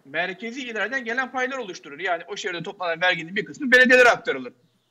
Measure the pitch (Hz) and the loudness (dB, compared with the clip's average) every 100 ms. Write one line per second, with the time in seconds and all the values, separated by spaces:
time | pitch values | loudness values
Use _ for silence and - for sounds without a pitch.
0 | 139 151 185 185 233 254 254 220 202 269 | _ -6 -6 -6 -10 -10 -10 -6 -6 -6
1 | 226 247 254 262 254 269 208 170 156 143 | -6 -6 -6 -4 -6 -6 -10 -14 -16 -8
2 | 185 170 175 202 170 170 175 196 180 165 | -4 -4 -6 -10 -8 -8 -10 -8 -6 0
3 | 185 170 165 196 - - 269 247 254 254 | 0 0 -4 -8 -8 -8 4 6 8 8
4 | 240 175 - 139 123 - _ _ _ | 8 6 0 -6 -8 -18 _ _ _